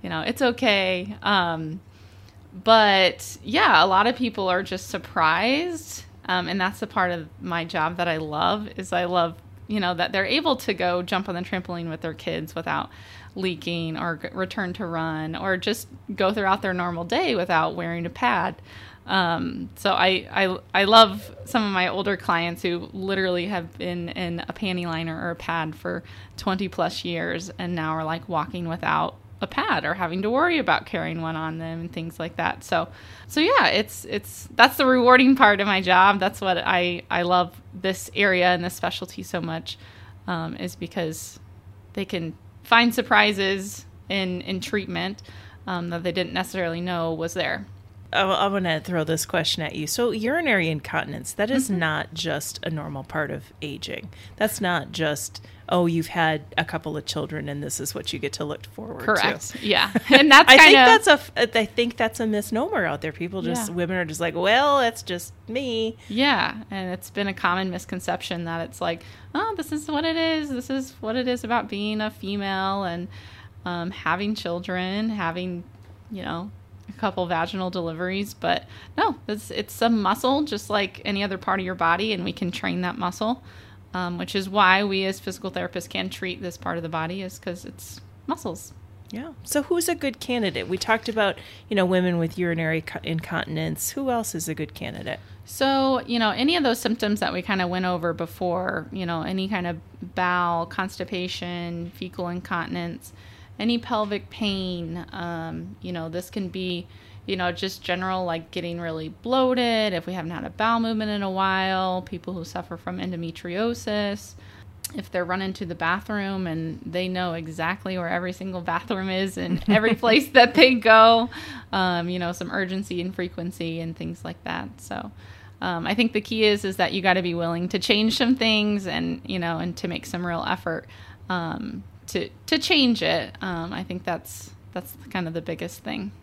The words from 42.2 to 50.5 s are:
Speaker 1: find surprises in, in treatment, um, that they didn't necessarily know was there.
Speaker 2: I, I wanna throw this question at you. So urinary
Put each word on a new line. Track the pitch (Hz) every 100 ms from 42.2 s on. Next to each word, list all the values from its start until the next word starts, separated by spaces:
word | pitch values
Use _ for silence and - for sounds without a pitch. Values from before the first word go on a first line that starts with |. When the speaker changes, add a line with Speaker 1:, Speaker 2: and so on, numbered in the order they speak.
| 165 - - -
Speaker 1:
find | - 233 240
surprises | 233 233 214 208 196 196 196 196 - - - -
in, | 190 190 180
in | - 190
treatment, | - 208 190 175 180 202 - - - - -
um, | 180 175
that | 170
they | 175
didn't | 170 170
necessarily | 175 180 190 175 165
know | 175 175 165
was | 160 165
there. | 185 151 - 202 - - - -
Speaker 2:
I, | -
I | 190 190 202
wanna | 196 185 156
throw | - 175
this | 156 160
question | - 180 156 -
at | 151 -
you. | 151
So | - 240
urinary | 220 220 311 320